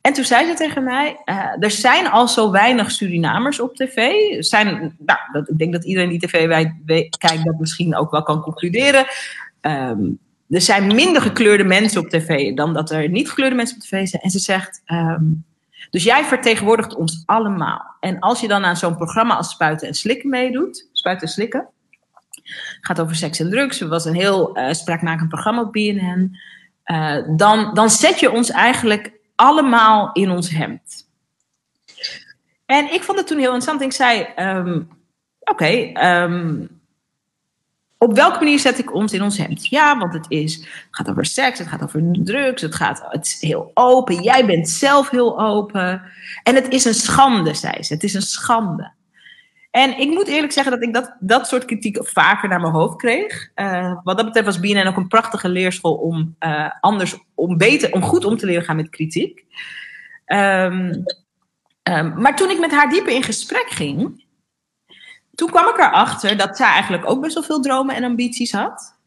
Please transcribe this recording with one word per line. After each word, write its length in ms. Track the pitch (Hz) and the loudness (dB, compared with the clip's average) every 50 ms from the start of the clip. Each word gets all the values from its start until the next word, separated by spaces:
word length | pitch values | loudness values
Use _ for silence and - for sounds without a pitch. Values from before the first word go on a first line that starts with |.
En 120 | _ 262 285 | _ 2 0
toen 120 | 285 254 | 2 0
zei 220 | - 247 233 302 | 2 4 4 4
ze 80 | 330 339 | 2 0
tegen 300 | 311 320 302 294 285 262 | -2 -4 -4 -2 -4 -4
mij: 360 | 262 247 262 294 302 - - - | -2 -2 -2 -2 -2 -4 -8 -8
"Eh, 260 | - 202 196 190 - - - | -8 -6 -4 -4 -6 -4 -2
er 100 | 175 208 | -2 -2
zijn 380 | 208 - - 254 254 339 370 311 | -2 2 2 4 4 4 2 4
al 200 | - 220 247 240 | 4 4 4 4
zo 220 | - - 220 208 | 2 2 2 4
weinig 400 | 185 196 208 240 262 240 208 - | 4 4 4 4 4 2 0 -2
Surinamers 720 | - - 214 185 175 170 165 143 113 190 240 277 285 - | -2 -4 -4 -2 -2 0 0 0 0 0 0 -2 -2 -4
op 140 | 247 262 - | -6 -6 -4
T 140 | - 262 262 - | -6 -6 -4 -2
V." 40 | - 220 262 381 415 427 415 349 | 0 0 2 2 2 2 2 0
Er 80 | - 160 | -2 -2
zijn, 520 | - - 208 214 202 170 - 160 160 160 _ | 0 2 2 2 2 0 -4 -6 -8 -10 _
nou, 200 | 151 147 147 - - - - | -2 0 0 0 -2 -6 -6
dat, 160 | 147 147 - | -6 -4 -2
ik 100 | 160 156 | -2 -2
denk 140 | 160 170 170 | 0 0 -2
dat 120 | 175 170 | -4 -4
iedereen 240 | 165 190 185 180 175 | -2 0 0 0 0
die 180 | 170 170 175 | 0 -2 -4
T 40 | 170 | 0
V 160 | - 170 160 | 0 2 2
wij-, 340 | 165 165 160 160 160 160 - - | 4 4 2 2 0 -2 -8 -2
we-, 220 | 156 160 165 - - - - | 0 0 0 0 -2 -6 -2
kijkt 260 | - 170 165 160 160 | -2 0 0 0 -2
dat 140 | 165 160 160 | -2 -2 -2
misschien 380 | 156 160 - - 170 165 - | -4 -6 -4 -2 -2 -2 0
ook 140 | - 147 156 | -2 -2 -2
wel 120 | - 151 151 | -2 -2 0
kan 180 | - 151 156 | 0 -2 -4
concluderen. 680 | 156 - 165 - - 175 175 226 269 285 277 269 262 262 - - - - - - - - _ _ | -4 -8 -8 -6 -6 -2 -2 0 2 4 6 4 4 2 -4 -12 -12 -14 -14 -16 -18 -20 _ _
Ehm, 420 | - - 151 139 131 127 117 104 104 87 110 - _ _ _ _ _ _ | -6 -4 -4 -2 -4 -4 -2 -2 -2 -4 -4 -6 _ _ _ _ _ _
er 120 | 143 180 | 0 0
zijn 340 | 170 - 214 202 202 196 208 | 2 4 4 4 4 4 4
minder 280 | 233 311 370 339 285 - | 4 4 4 4 4 4
gekleurde 420 | 226 - - 240 208 208 202 196 | 2 0 4 4 6 6 6 4
mensen 360 | 185 180 196 214 220 - 180 | 4 4 4 4 2 0 0
op 80 | 160 - | -2 0
T 140 | - 165 160 | -2 -2 0
V 320 | 165 160 139 143 101 131 | 0 0 0 0 0 0
dan 200 | 131 147 165 165 | -2 -2 0 0
dat 160 | 156 160 160 | -2 -2 -2
er 180 | 156 156 151 156 | -2 -2 0 0
niet 200 | 180 214 294 - | 0 0 -2 -2
gekleurde 280 | - - 269 262 254 | -2 0 0 2 2
mensen 200 | 247 233 240 - | 0 -2 -2 -6
op 60 | - - | -12 -12
T 40 | |
V 200 | - - 190 196 | -6 -4 -4 -4
zijn. 160 | 185 - 202 - | -2 -4 -2 -2
En 80 | 190 | -2
ze 80 | 180 196 | -2 -2
zegt: 440 | 185 - 196 190 190 - - - _ | -2 0 -2 -2 -2 -6 -16 -20 _
"Ehm, 400 | - 170 170 165 160 165 160 160 156 160 156 - _ _ _ _ _ _ - - _ | -6 -4 -2 -2 -2 0 0 0 0 0 -2 -4 _ _ _ _ _ _ -20 -20 _
dus 140 | - 185 170 | -6 0 2
jij 200 | 220 233 277 302 | 4 4 4 2
vertegenwoordigt 680 | 302 262 247 247 240 226 214 208 202 226 220 208 - - | 2 -2 0 2 0 0 2 2 2 2 2 2 -4 -4
ons 280 | - 165 160 - - - | -4 -4 -4 -4 -8 -2
allemaal. 680 | - 196 226 220 208 202 180 156 110 - - - - - _ | 0 0 0 2 0 -2 -2 -2 -4 -4 -6 -8 -16 -16 _
En 180 | - 185 185 180 | -6 -6 -6 -2
als 220 | - 196 247 240 | 0 0 0 0
je 80 | - 214 | -2 0
dan 160 | 208 202 196 | 0 0 2
aan 120 | 180 170 | 0 -2
zo'n 200 | - - 175 170 | 0 -2 -2 -2
programma 400 | 160 170 165 - 220 226 233 196 | -2 -6 -4 0 0 2 2 2
als 140 | 120 170 - | -2 -2 -6
Spuiten 380 | - - 175 156 156 156 - - | -4 -2 -2 -2 -2 -2 -6 -8
en 60 | 143 | -8
Slikken 340 | - - 214 254 269 - 277 | -6 -2 -2 -4 -2 -2 -4
meedoet," 600 | 262 247 254 254 247 254 339 - - - - _ _ | -2 -2 -2 -2 -2 -2 -4 -4 -6 -14 -20 _ _
Spuiten 340 | - - 180 185 185 - | -4 -2 -2 -4 -4 -6
en 60 | 160 - | -8 -4
Slikken, 360 | - 208 233 - 262 - - _ _ _ _ _ _ _ _ _ - _ _ - - _ - - - - - - - | -4 -6 -4 -4 -6 -8 -8 _ _ _ _ _ _ _ _ _ -20 _ _ -20 -20 _ -18 -16 -16 -14 -16 -16 -14
gaat 200 | - - 180 160 | -8 -6 -4 -2
over 160 | 165 160 165 | -2 -2 -4
seks 240 | 160 - 151 156 - | -4 -4 -6 -4 -4
en 100 | 160 170 | -4 -2
drugs. 280 | 190 247 285 269 269 - | 0 0 -2 -2 -4 -6
Het 100 | 196 156 | -6 -4
was 160 | 160 170 165 | -4 -4 -2
een 100 | 160 160 | -2 -2
heel, 400 | 175 185 202 196 190 170 - - | 0 2 2 2 2 0 0 -2
eh, 180 | 107 127 131 156 | -4 -2 -2 -4
spraakmakend 560 | 156 - - 170 165 175 165 165 160 160 160 | -4 -4 -4 -4 -4 -2 -4 -2 -2 -4 -4
programma 320 | 160 143 - 214 220 240 | -4 -4 -4 -2 -2 -2
op 120 | 233 214 - | -4 -4 -2
B 40 | |
N 240 | 214 208 208 202 202 185 180 180 185 | -2 -2 -2 -2 -2 -4 -2 0 0
N. 180 | 185 190 185 - - - - - _ _ _ _ _ | -2 -2 -4 -10 -20 -20 -20 -20 _ _ _ _ _
Eh, 320 | - 170 160 156 156 147 147 - 151 156 | -6 -4 -2 -2 -2 -2 -4 -2 -2 2
dan, 380 | 160 202 208 214 220 208 - - | 4 6 6 6 4 2 0 2
dan 160 | 208 - 214 | 4 4 4
zet 300 | 208 - - 320 370 - | 4 4 4 2 4 4
je 100 | 311 247 | 2 2
ons 200 | 196 233 240 233 | 4 2 -2 0
eigenlijk 600 | - - 196 233 254 - - 226 208 208 - - _ _ _ _ _ | 2 2 2 2 2 2 2 0 0 0 -2 -10 _ _ _ _ _
allemaal 720 | _ 220 269 302 311 294 269 240 233 220 220 220 214 202 - - | _ 6 6 6 6 4 4 6 6 8 8 6 6 4 0 0
in 180 | 170 196 190 | 0 0 0
ons 200 | 180 175 170 170 | 0 -2 -2 -4
hemd. 580 | 160 156 151 - - - _ - - - - _ _ _ _ _ _ _ _ _ _ _ _ _ _ _ _ _ - - - - - - - _ - _ _ _ _ _ _ | -2 -4 -4 -4 -6 -12 _ -20 -20 -20 -20 _ _ _ _ _ _ _ _ _ _ _ _ _ _ _ _ _ -20 -14 -12 -12 -12 -12 -18 _ -20 _ _ _ _ _ _
En 260 | _ 269 285 294 285 330 | _ 2 2 2 2 -2
ik 100 | 359 359 | -4 -2
vond 160 | - 392 392 | -2 -2 -2
het 80 | 359 | -2
toen 120 | - 320 302 | -2 -2 0
heel 160 | 262 254 254 | 0 0 0
interessant. 280 | 247 247 320 311 277 269 | 0 -2 -2 -4 -2 -2
Ik 100 | 269 254 | -4 -2
zei: 340 | - 262 247 233 214 175 - - | 0 2 2 2 0 -2 -6 -6
"Ehm, 440 | - 180 196 190 185 180 175 175 160 160 - _ _ _ _ _ _ _ _ _ _ | -6 -4 -2 -2 -2 -2 -2 -4 -4 -6 -8 _ _ _ _ _ _ _ _ _ _
oké, 260 | - - 415 - 170 151 202 247 - - - | -4 -4 -2 0 2 2 2 0 -2 -4 -4
ehm, 760 | - - 180 180 175 175 175 175 175 170 165 156 160 165 - - _ _ _ _ _ _ _ _ _ _ _ _ _ _ _ _ _ _ _ _ _ _ _ _ _ | 0 2 4 4 4 2 0 -2 -4 -4 -4 -6 -6 -8 -12 -16 _ _ _ _ _ _ _ _ _ _ _ _ _ _ _ _ _ _ _ _ _ _ _ _ _
op 160 | 233 240 214 | 2 4 6
welke 240 | 214 294 349 - - | 6 6 4 4 2
manier 200 | 320 302 294 277 | 2 2 2 4
zet 200 | - 269 247 254 | 2 2 0 0
ik 160 | 233 - - | -4 -4 -2
ons 180 | 170 208 208 202 | -2 -2 -2 -2
in 100 | 185 196 | -2 -2
ons 160 | 208 202 202 | -2 -2 -4
hemd?" 280 | - - 160 - - | -4 -6 -6 -6 -6
"Ja, 320 | - - 285 311 294 294 247 | -2 0 2 4 4 2 2
want 140 | 196 175 165 | -2 -4 -6
het 140 | 165 160 - | -8 -8 -4
is, 280 | - 156 151 156 156 | -4 -2 -2 -4 -6
het 300 | - - - - - - _ | -8 -14 -18 -20 -20 -20 _
gaat 200 | - - - - | -12 -10 -8 -6
over 160 | - - - | -2 -2 -2
seks, 320 | - - - 269 262 247 - | -2 -2 0 0 0 -2 -4
het 100 | 170 160 | -10 -10
gaat 140 | 156 - 147 | -8 -8 -8
over 200 | 143 - 156 160 170 175 | -6 -4 -2 0 0 0
drugs, 500 | 190 - 180 208 277 285 262 247 - - | 0 0 -2 -2 0 0 -2 -2 -2 -6
het 120 | 156 156 | -8 -4
gaat, 320 | - 156 98 131 - - - | -2 -2 -2 -2 -4 -10 -10
het 180 | - 147 156 | -10 -8 -6
is 140 | - - - | -6 -8 -4
heel 300 | - 151 139 - - - - | -4 -4 -4 -4 -6 -4 2
open. 480 | - 247 247 254 262 254 254 185 175 175 | 4 6 6 6 6 4 2 -2 -2 2
Jij 240 | 226 254 262 254 | 2 4 4 4
bent 220 | 202 180 170 165 160 | 4 2 2 0 -2
zelf 420 | - - - 277 277 285 269 277 | -4 0 2 4 4 4 4 2
heel 300 | - 247 240 233 - - | 0 2 2 2 2 0
open. 640 | 214 220 208 208 202 208 - 202 185 180 185 190 - - - - - - - - _ | -2 0 0 0 -2 -2 -4 -2 -2 -2 -4 -6 -8 -16 -20 -20 -20 -18 -18 -4 _
En 120 | - 254 | 2 4
het 140 | 269 254 254 | 4 2 2
is 160 | 254 262 240 | 0 2 2
een 100 | 233 220 | 2 0
schande," 600 | - - - - - 269 269 339 202 165 156 147 | 0 -2 0 4 6 6 6 6 2 0 0 -2
zei 280 | 151 - - - - 156 | -4 -6 -6 -8 -8 -8
ze. 100 | - 147 | -8 -6
"Het 100 | 156 - | -4 -4
is 120 | 208 190 | -4 -2
een 80 | 190 - | -2 -4
schande." 720 | - - - - - 240 226 220 185 160 - - - _ _ _ _ _ _ _ - - _ _ _ _ _ _ _ | -4 -6 -8 0 0 0 0 0 -2 -6 -6 -8 -12 _ _ _ _ _ _ _ -20 -20 _ _ _ _ _ _ _
En 280 | - 233 262 269 - 262 | 2 2 2 2 2 -2
ik 120 | 262 285 | -2 -2
moet 160 | 320 359 403 | 0 -2 -2
eerlijk 260 | 381 294 302 302 285 - | 0 0 -2 -2 -2 -2
zeggen 200 | 285 277 269 247 | -2 -2 -2 -2
dat 100 | 240 - | -2 -2
ik 120 | 240 220 | -2 -2
dat, 220 | 240 247 - - _ | -2 -4 -4 -12 _
dat 300 | 185 190 226 262 240 - | 0 2 2 2 2 0
soort 160 | - 247 247 | -4 -4 -2
kritiek 340 | - 233 208 - 220 202 - - | -4 -8 -4 -4 -4 -4 -4 -8
vaker 420 | - - - 156 175 202 208 - 196 | -4 0 2 4 4 4 2 0 -2
naar 120 | 190 175 | -2 0
mijn 120 | 175 160 160 | 0 0 2
hoofd 240 | 160 165 240 262 | 2 0 0 -2
kreeg. 540 | - - 240 233 311 415 427 - - - - _ | -4 -2 0 0 0 -2 -6 -8 -12 -16 -16 _
Eh, 380 | - 196 196 185 180 180 180 180 175 - | -8 -6 -4 -4 -4 -4 -6 -6 -6 -4
wat 120 | 180 190 | -4 -2
dat 80 | 196 226 | -2 -2
betreft 200 | 220 220 233 214 | 2 2 2 2
was 120 | 202 190 170 | 2 -2 -2
B 60 | 175 | -2
N 140 | 202 208 202 | 0 2 2
N 80 | 190 | 2
ook 100 | 190 185 | 0 0
een 120 | 190 185 185 | -2 -4 2
prachtige 400 | - 220 226 - - 202 - 185 | 2 2 2 2 -6 -4 -4 -2
leerschool 460 | 180 185 185 185 180 - - 170 151 | -2 0 -2 -2 -2 -2 -2 -2 -2
om, 400 | - - 165 170 160 156 160 - _ | 0 -2 -4 -2 -2 -4 -4 -6 _
eh, 320 | - 165 151 151 156 151 - - | -4 -4 -2 -2 -4 -6 -6 0
anders, 360 | - 190 214 202 180 165 - - _ _ _ | 0 0 0 0 -2 -4 -6 -10 _ _ _
om 220 | - 151 180 180 | -4 -2 0 2
beter, 360 | 165 190 220 285 294 - - - | 2 4 4 4 2 0 0 -2
om 100 | 190 - | -2 0
goed 220 | - - - 180 | 2 0 2 2
om 120 | 202 226 | 0 -2
te 100 | 220 - | -2 -2
leren 180 | 196 175 170 170 | -2 -2 -2 -2
gaan 120 | - 156 | -2 -4
met 120 | 160 156 156 | -4 -4 -6
kritiek. 560 | - - 160 156 - 170 165 - - - _ _ _ - - - - - - - - - - - - - _ | -6 -8 -8 -4 -2 -4 -4 -4 -6 -14 _ _ _ -20 -18 -18 -16 -18 -18 -20 -20 -20 -20 -20 -20 -20 _
Ehm, 800 | - - 202 196 196 196 185 185 180 180 185 185 180 - - 180 - - _ _ _ _ _ _ _ _ _ _ _ _ _ _ | -2 0 2 2 2 2 2 2 0 0 -2 -4 -4 -4 -4 -6 -8 -10 _ _ _ _ _ _ _ _ _ _ _ _ _ _
ehm, 380 | - 180 151 160 160 151 165 | -2 0 0 -2 -2 -2 2
maar 160 | 220 269 294 | 2 2 2
toen 140 | - 381 370 | 2 0 0
ik 80 | 392 330 | 2 0
met 120 | 339 320 | 0 0
haar 200 | 285 285 294 269 | 4 2 4 4
dieper 220 | 285 381 403 392 247 | 2 0 0 0 0
in 100 | 254 254 | -2 -2
gesprek 440 | - 214 - - - - 466 466 453 | -4 -6 -8 -6 -4 -4 -4 -4 -4
ging, 560 | - - 160 143 139 143 220 - - - _ _ _ _ _ _ _ _ _ _ _ _ _ _ _ - - - - _ _ _ _ | -6 -6 -6 -6 -4 -4 -4 -6 -6 -12 _ _ _ _ _ _ _ _ _ _ _ _ _ _ _ -20 -20 -20 -20 _ _ _ _
toen 160 | - 330 330 | -6 -6 2
kwam 180 | - 349 349 453 | 2 4 4 4
ik 100 | 466 - | 4 4
erachter 580 | 330 - - 170 220 247 - - - 202 208 | 2 4 4 4 2 2 0 -4 -2 -2 0
dat 200 | 202 196 196 196 | 0 -2 -2 0
zij 120 | - 262 220 | 2 2 4
eigenlijk 420 | 160 165 202 202 190 170 175 - | 4 4 2 0 -4 -4 -2 -2
ook 100 | - 262 | -2 -2
best 140 | 277 320 320 | -2 -4 -6
wel 80 | 339 311 | -6 -4
veel 180 | - 311 302 | -4 -4 -2
dromen 340 | 254 277 262 262 269 269 254 | 0 0 0 0 0 -2 -4
en 100 | 214 247 | -4 -4
ambities 480 | 247 240 226 247 240 240 - 240 240 - | -4 -2 -2 -4 -4 -4 -6 -6 -4 -4
had. 440 | 202 233 415 - - - - _ _ _ | -4 -4 -4 -6 -12 -20 -20 _ _ _